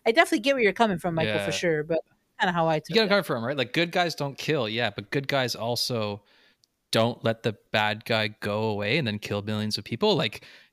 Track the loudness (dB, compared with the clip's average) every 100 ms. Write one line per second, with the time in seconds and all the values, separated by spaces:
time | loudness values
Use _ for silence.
0 | 0 4 4 2 2 2 2 4 2 2
1 | -2 -2 0 0 -2 -2 0 0 0 -4
2 | -4 _ _ -4 -2 2 2 0 0 2
3 | 4 2 2 -2 -2 -2 -2 0 0 0
4 | 0 -2 -6 -6 -2 0 0 0 -2 -2
5 | -4 -4 0 0 0 -2 -4 -2 -2 -2
6 | -4 -6 _ _ _ _ _ _ -2 2
7 | 2 2 -2 0 -2 -6 _ 0 0 -2
8 | -2 0 0 -4 -4 -2 -2 -2 0 0
9 | 0 -4 -2 -4 -2 -2 -2 -4 -6 -2
10 | 2 2 0 -4 -18 -20 -16